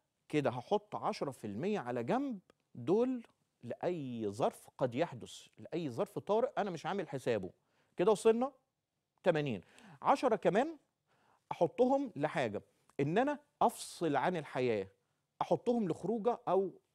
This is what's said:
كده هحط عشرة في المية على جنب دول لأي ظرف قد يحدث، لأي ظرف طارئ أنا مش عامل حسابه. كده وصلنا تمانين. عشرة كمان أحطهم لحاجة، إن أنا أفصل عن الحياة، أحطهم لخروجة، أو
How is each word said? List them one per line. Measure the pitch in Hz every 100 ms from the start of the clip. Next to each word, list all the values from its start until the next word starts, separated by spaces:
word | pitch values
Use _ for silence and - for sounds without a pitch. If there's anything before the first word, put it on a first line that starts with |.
| _ _ -
كده | 151 131
هحط | 123 - 208 - 113
عشرة | 147 214 151
في | 123 110
المية | 101 185 202
على | 123 123
جنب | 117 233 277 196 _ _ _ -
دول | 123 208 254 247 - _ _ _
لأي | 120 - 170 175 131 117 104
ظرف | 101 196 - - -
قد | 127 120
يحدث، | 170 127 98 - - -
لأي | 107 165 151
ظرف | 117 202 147
طارئ | - 214 254 -
أنا | 202
مش | 165 156
عامل | 196 -
حسابه. | 135 135 107 90 - _ _ _ -
كده | 185
وصلنا | 208 226 226 262 - _ _ _ _ _ _
تمانين. | 190 156 147 98 - - - -
عشرة | 156 277 269 220
كمان | 190 190 311 320 _ _ _ _ _ _ -
أحطهم | - 170 - 254 277 277 -
لحاجة، | 151 165 120 98 - _ _ -
إن | 143 190
أنا | 277 285 _ -
أفصل | 233 - - - 165 135
عن | 156 175
الحياة، | 143 135 127 107 95 _ _ _ _ -
أحطهم | - 175 233 240 185
لخروجة، | - 180 233 220 233 -
أو | 190 190 - _